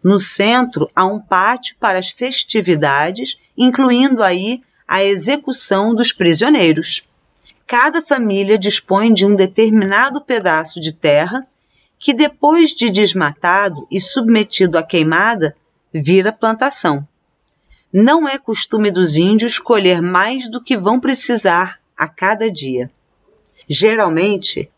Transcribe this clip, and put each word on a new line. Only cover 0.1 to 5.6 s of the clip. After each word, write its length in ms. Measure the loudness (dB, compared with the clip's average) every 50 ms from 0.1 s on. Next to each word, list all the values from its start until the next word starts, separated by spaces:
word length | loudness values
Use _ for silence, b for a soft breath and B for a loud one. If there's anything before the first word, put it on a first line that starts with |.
| 2 4
centro, 720 | 2 0 0 0 2 2 2 2 0 -2 -2 -4 -4 -2 _
há 100 | 0 0
um 140 | 0 -2 -6
pátio 560 | -6 _ -2 0 0 0 -2 -2 -6 -12 _ _
para 200 | -2 -2 -2 -2
as 120 | -4 -6
festividades, 1300 | -8 -6 -6 -4 -4 -6 -6 -2 -2 -2 0 0 0 0 2 0 0 0 0 -2 -4 -8 -10 -10 -12 _ _ _ _
incluindo 680 | 0 0 2 2 2 2 2 4 4 2 2 2 2
aí 400 | 2 0 0 0 -4 -6 -6 -8 b b b b b
a 160 | b -2 0 2
execução 920 | 0 0 0 0 -2 -4 -2 -4 -8 -6 -6